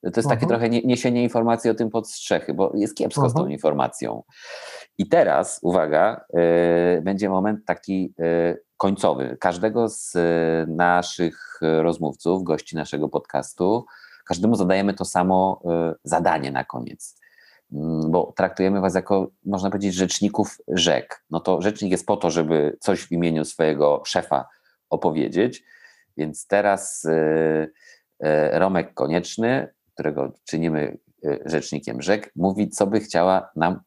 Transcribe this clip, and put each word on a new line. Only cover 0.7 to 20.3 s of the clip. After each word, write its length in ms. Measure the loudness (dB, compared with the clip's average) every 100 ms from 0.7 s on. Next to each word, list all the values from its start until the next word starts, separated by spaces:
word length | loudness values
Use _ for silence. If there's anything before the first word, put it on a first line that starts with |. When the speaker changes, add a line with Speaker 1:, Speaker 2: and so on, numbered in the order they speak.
| 2
Speaker 1:
niesienie 420 | 2 2 2 2
informacji 460 | 2 2 2 2 2
o 40 |
tym 160 | 0 0
pod 200 | -2 -4
strzechy, 440 | -12 -2 -2 0
bo 180 | 0 0 0
jest 200 | -2 -2
kiepsko 340 | -4 0 2
z 40 |
tą 60 | 2
Speaker 2:
Mhm. 120 | -2
Speaker 1:
informacją. 720 | 0 0 0 -2 -4 -8 -8 -14 -20 -18 -18 -16 -18 -20 -6
I 100 | 2
teraz, 520 | 4 4 2 0 -2
uwaga, 640 | 0 2 2 4 2 0 -4 2 4 4 4 4 4 2
y, 40 |
będzie 280 | 0 -2 0
moment 360 | 2 0 -2 -4
taki, 480 | -6 -2 -4 -4 -2
y, 440 | 0 2 0 -2 _ _
końcowy. 600 | -2 2 2 2 -2 -2
Każdego 500 | -2 0 -2 0 -2
z, 260 | -4 -6 0
y, 40 | 2 2 2 0 -2
naszych, 920 | 0 4 4 0 -2 -2 -2 -20 -4
y, 220 | 0 2
rozmówców, 600 | 2 0 -4 -4 0 0
gości 320 | 0 -4 -4 -8
naszego 340 | -6 -4 -2
podcastu, 760 | -4 -4 -6 -6 -2 0 0 -2 -20 -20 -20 -8
każdemu 280 | 0 2 2
zadajemy 380 | 2 2 2
to 120 | -2 -2
samo, 560 | 0 2 2 2 -2 -2 0 0
y, 40 | -4
zadanie 480 | -2 0 2 0 -2
na 120 | -6
koniec. 560 | -6 -10 -12 -14 -20 -20 _ _ _ _ _
Mm, 380 | -8 -4 -2 2
bo 220 | 0 0 0
traktujemy 460 | -2 2 0 2
was 140 | 0 0
jako, 320 | 0 0 0 _ -6
można 240 | -2 -2
powiedzieć, 240 | -2 -2
rzeczników 640 | 0 0 2 -2